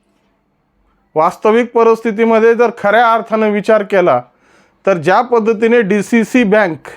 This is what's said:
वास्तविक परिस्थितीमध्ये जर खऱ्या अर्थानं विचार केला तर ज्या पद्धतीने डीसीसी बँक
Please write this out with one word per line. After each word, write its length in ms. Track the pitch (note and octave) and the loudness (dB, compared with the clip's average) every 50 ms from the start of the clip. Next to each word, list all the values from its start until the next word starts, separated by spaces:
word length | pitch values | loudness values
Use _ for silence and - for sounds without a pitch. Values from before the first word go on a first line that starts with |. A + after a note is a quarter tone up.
| _ _ _ _ _ _ _ _ _ _ _ _ _ _ _ _ _ _ _ _ _ _ _ | _ _ _ _ _ _ _ _ _ _ _ _ _ _ _ _ _ _ _ _ _ _ _
वास्तविक 560 | D#3 D#3+ F3+ F3+ - - A3 G#3+ A#3 B3 A#3+ - | -2 -2 -2 -4 -2 -2 0 0 0 -2 -2 0
परिस्थितीमध्ये 840 | A#3 A3+ A3+ A3+ A3 - A#3 G3+ G#3+ A3+ A3+ A3+ A3 A3 A#3 A#3 | 0 2 2 2 0 -2 -6 -2 -2 0 0 2 2 2 2 2
जर 140 | G#3+ A#3+ A3+ - - - | 2 0 -2 -2 -4 -2
खऱ्या 300 | G3+ G3+ A3+ B3 A3+ A3+ | 0 0 2 2 2 0
अर्थानं 360 | A3+ G#3 - A3 A3 G#3+ G#3+ | -2 -2 -4 -4 -2 -2 -2
विचार 340 | G3+ G#3 G3 - A3 A3 G#3 | -2 -2 0 0 0 0 0
केला 380 | G3 G#3 F#3+ F3+ E3+ C3 A#2+ B2 - _ _ _ _ _ _ _ _ _ _ _ | 0 0 0 2 2 0 0 -2 -8 _ _ _ _ _ _ _ _ _ _ _
तर 120 | F#3+ F#3+ F3 | -2 -2 0
ज्या 240 | C#3 E3+ F#3 A3+ | 0 0 0 0
पद्धतीने 600 | B3+ B3 B3 A#3 G#3 A3 A3+ G3 A3+ A3+ A#3 A#3+ | 0 0 -2 -2 0 0 -2 0 0 0 2 0
डीसीसी 640 | A3+ F3 G#3 G#3 F#3+ - - A#3 G#3+ - - B3+ B3 | 0 0 -2 -2 -2 0 0 0 0 0 0 0 2
बँक 340 | F#3+ G#3 A3 G#3 F3+ D#3 C#3 - - - | 2 2 0 0 0 -4 -8 -14 -20 -20